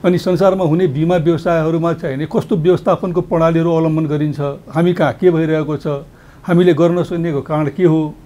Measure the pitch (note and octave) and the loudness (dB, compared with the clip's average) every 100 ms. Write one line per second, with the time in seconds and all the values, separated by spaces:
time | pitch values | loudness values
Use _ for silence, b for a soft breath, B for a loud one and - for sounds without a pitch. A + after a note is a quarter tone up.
0 | F3+ F3+ F#3 F3 F#3+ F#3+ F3 D#3+ F#3 C3+ | 2 0 0 2 2 2 0 2 0 0
1 | E3 F#3 D#3 E3 E3+ E3 D#3+ E3 E3 E3 | 0 0 0 0 0 0 0 0 -2 -4
2 | E3 C3+ D#3 A#3 - G3+ E3 F3 - E3+ | -6 -6 -4 -4 -2 0 2 2 0 -2
3 | F#3 F3 E3+ E3+ E3 E3 E3 E3 D#3+ D#3 | -2 -4 -2 0 2 2 0 0 0 0
4 | D#3 D3+ D3+ C3+ C#3+ C#3 - D#3 F3 F3 | -2 -2 -2 -4 -6 -8 -6 0 0 2
5 | G#3 - F3+ D#3+ D#3+ D#3 D3+ D3 D#3 C#3+ | 0 2 2 2 0 0 -2 -4 -4 -6
6 | - B B B - F3 F3+ D#3 E3+ F3 | -10 B B B 0 2 4 4 2 2
7 | - F3 E3 C#3+ A#2+ D3+ D3 C#3 F3 D#3+ | -2 -4 -4 -4 -4 -2 -2 2 2 2
8 | D3+ - | -2 -10